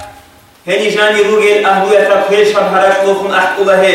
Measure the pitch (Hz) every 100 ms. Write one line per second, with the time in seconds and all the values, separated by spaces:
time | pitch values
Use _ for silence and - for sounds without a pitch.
0 | - - - - - _ 175 202 214 208
1 | 214 208 202 214 208 208 196 196 196 208
2 | 196 196 196 202 208 202 185 185 196 190
3 | 196 190 190 190 190 196 190 185 190